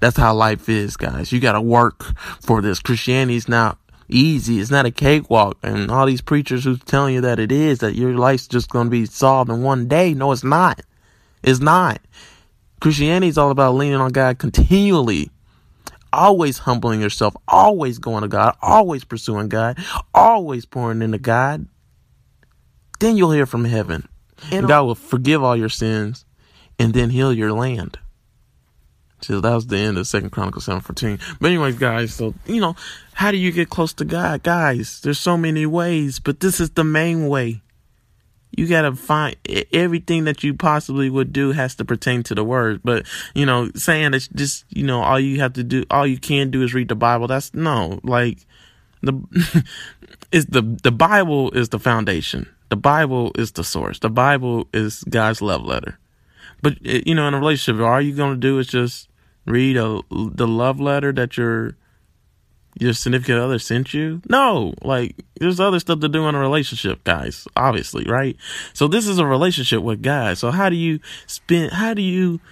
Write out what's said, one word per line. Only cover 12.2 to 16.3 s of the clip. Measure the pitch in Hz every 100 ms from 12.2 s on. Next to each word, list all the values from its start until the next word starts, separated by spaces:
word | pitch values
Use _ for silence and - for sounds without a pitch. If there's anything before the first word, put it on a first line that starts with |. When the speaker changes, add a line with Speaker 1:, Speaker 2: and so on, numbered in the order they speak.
| - - _ _ _ -
Speaker 1:
Christianity | 156 147 147 180 180
is | 151
all | 143
about | 139 131
leaning | 127 143 139
on | 131
God | 135 131 127
continually. | 127 - - 190 202 170 117 85 73 _ _ _ _ _ - - -
Always | - 196